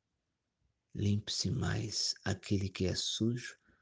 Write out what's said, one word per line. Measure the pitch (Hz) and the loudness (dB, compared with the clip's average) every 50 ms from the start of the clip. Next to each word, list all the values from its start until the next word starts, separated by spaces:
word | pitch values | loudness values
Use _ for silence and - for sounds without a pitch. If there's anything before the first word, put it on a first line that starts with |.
| _ _ _ _ _ _ _ _ _ _ _ _ _ _ _ _ _ _ - | _ _ _ _ _ _ _ _ _ _ _ _ _ _ _ _ _ _ -4
limpe-se | - 98 101 104 104 - - - - - 92 | 0 2 4 4 2 0 -2 -4 -2 0 0
mais. | - - - - 101 110 113 107 - - - - - - - | 0 0 0 0 0 -2 -2 -2 -2 0 0 0 -2 -2 -2
Aquele | 98 101 - - - 104 95 98 | -2 -2 -2 0 0 2 2 2
que | 92 - - 95 | -2 0 0 0
é | 87 80 | 0 2
sujo, | - - - - - 110 117 120 120 - - - - _ - _ _ | 0 -2 -2 0 0 0 0 0 -2 -4 -8 -12 -14 _ -20 _ _